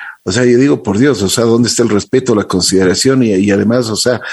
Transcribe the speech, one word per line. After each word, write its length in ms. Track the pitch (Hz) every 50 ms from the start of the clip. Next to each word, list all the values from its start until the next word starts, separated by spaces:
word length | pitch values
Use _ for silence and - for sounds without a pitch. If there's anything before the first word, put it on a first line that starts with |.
| - - - - -
O 100 | 92 92
sea, 120 | 120 127
yo 140 | 123 120 120
digo, 240 | 131 143 139 120 -
por 160 | 104 98 107
Dios, 220 | 131 147 127 101 101
o 60 | 92
sea, 160 | - - 113
¿dónde 240 | 117 113 117 120 107
está 140 | - - 117
el 60 | 110
respeto, 460 | 104 101 - - - 127 - - 113
la 100 | 104 95
consideración? 800 | - - 92 87 - 95 95 95 92 87 95 - 131 135 131 123
Y, 120 | 110 98
y 160 | 92 104 101
además, 380 | 98 101 101 107 117 127 120 110
o 80 | 107
sea, 240 | 95 - 120 123 110 - -